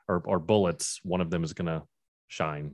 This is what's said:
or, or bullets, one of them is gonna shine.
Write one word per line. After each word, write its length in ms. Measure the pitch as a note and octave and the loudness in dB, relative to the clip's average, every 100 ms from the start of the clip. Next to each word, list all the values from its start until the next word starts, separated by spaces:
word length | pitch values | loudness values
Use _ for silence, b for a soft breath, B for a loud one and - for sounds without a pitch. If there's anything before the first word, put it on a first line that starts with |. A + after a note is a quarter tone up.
| - | -2
or, 140 | F2 | -2
or 140 | - G2 | 2 0
bullets, 600 | D#2+ G#2+ F2+ D#2+ - - | 4 4 4 2 -4 -6
one 180 | F2+ F2+ | -2 0
of 80 | E2+ | 0
them 160 | F2 | 0
is 80 | E2 | -2
gonna 300 | - E2+ D#2+ - _ _ _ _ | -2 -2 -4 -6 _ _ _ _
shine. 440 | - D#2 D2 D2 | -4 -4 -4 -8